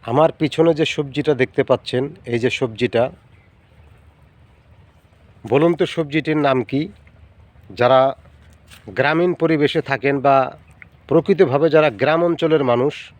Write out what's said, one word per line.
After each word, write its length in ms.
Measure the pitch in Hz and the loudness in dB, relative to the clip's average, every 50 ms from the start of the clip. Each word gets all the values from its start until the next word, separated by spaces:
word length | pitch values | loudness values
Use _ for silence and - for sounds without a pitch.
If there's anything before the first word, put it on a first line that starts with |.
| - | -6
আমার 260 | - 113 139 156 160 - _ | -2 0 2 2 2 0 _
পিছনে 320 | 160 143 - - 160 170 165 | -4 -4 0 2 2 2 2
যে 100 | 147 160 | 0 -2
সবজিটা 460 | - - - 151 139 127 147 143 - 147 | -4 -2 -6 -8 -6 -6 -6 -2 -2 0
দেখতে 280 | 123 131 120 - - 131 | 0 -2 -2 0 -4 0
পাচ্ছেন, 380 | - 131 120 - - - 123 135 143 156 - - | 0 0 -2 -2 -6 -4 -4 -4 -4 -8 -14 -10
এই 120 | 127 120 120 | -6 -6 -2
যে 120 | 113 123 | -2 -2
সবজিটা, 520 | - - 135 120 110 107 123 120 - 113 120 135 165 - _ _ - - _ _ _ _ _ _ _ _ - - - _ _ - _ _ _ _ _ _ - _ _ _ _ _ - _ - _ _ _ _ _ _ _ _ _ _ _ _ | -2 -2 -6 -6 -4 -4 -6 -2 0 0 -2 -2 -4 -14 _ _ -20 -20 _ _ _ _ _ _ _ _ -20 -20 -20 _ _ -20 _ _ _ _ _ _ -20 _ _ _ _ _ -20 _ -20 _ _ _ _ _ _ _ _ _ _ _ _
বলুন 280 | - 113 135 156 170 170 | -2 0 2 2 2 0
তো 80 | 151 180 | 0 -2
সবজিটির 520 | - - - 160 143 139 156 143 151 156 151 143 | -4 -4 -6 -8 -4 -4 -4 -2 -2 -2 0 2
নাম 120 | 139 135 131 117 - | 2 2 0 -2 -2
কি? 100 | - 139 156 - - - _ _ _ _ - - _ _ - _ _ - _ - | -4 -4 -4 -6 -10 -20 _ _ _ _ -20 -20 _ _ -20 _ _ -20 _ -20
যারা 300 | 95 - 120 123 131 131 131 135 - - - - _ - - - - _ _ _ - - _ - 95 120 | -4 0 2 4 4 4 4 2 -2 -6 -16 -20 _ -20 -20 -20 -20 _ _ _ -20 -20 _ -14 -4 -2
গ্রামীণ 340 | 131 143 156 160 175 180 170 | -2 0 0 0 0 0 -2
পরিবেশে 460 | - 165 160 165 151 147 143 - 165 143 | -2 0 0 0 2 0 0 0 -2 -4
থাকেন 320 | - 135 131 - 139 139 143 | -4 -6 -2 -2 -2 -2 0
বা 160 | 123 139 139 135 131 131 - - - _ - _ - _ _ _ _ | 2 4 4 4 2 0 -6 -16 -20 _ -20 _ -20 _ _ _ _
প্রকৃতভাবে 600 | - 135 165 156 - 196 156 190 139 123 143 147 165 | 0 0 0 2 2 2 2 2 2 2 2 2 4
যারা 180 | 143 160 151 151 113 98 | 4 4 2 2 0 0
গ্রাম 200 | 117 139 156 165 170 | 0 0 0 0 0
অঞ্চলের 400 | 175 170 - - 160 156 147 139 | 0 -2 0 0 0 2 2 2
মানুষ 300 | 127 120 120 123 147 - - - - - - | 2 2 2 2 -2 -2 -6 -18 -20 -20 -20